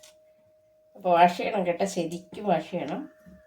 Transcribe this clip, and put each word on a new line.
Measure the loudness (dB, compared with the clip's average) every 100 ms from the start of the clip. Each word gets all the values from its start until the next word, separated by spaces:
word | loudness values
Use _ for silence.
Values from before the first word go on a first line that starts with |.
| -20 _ _ _ _ _ _ _ _
അപ്പോൾ | -8 2
വാഷ് | 6 6 4
ചെയ്യണം | -4 -2
കേട്ടോ, | -2 -2 -2
ശരിക്കും | -2 -4 -6 -12 -10 -2
വാഷ് | -2 -2
ചെയ്യണം. | -8 -6 -8 -10 _ -20 -20